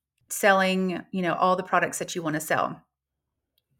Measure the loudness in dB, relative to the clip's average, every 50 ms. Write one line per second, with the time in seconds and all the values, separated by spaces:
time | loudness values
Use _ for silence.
0 | _ _ _ _ _ -12 -6 2 4 4 6 6 4 2 2 0 0 -2 -4 -6
1 | -8 -8 -6 -4 -2 -2 0 2 2 2 2 0 -2 0 0 0 0 0 -2 -6
2 | -8 -8 -8 -6 -4 -4 -4 -4 -4 -2 0 0 0 -2 -4 -8 -16 _ _ _
3 | _ _ _ _ _ _ _ _ _ _ _ _ _ _ _ _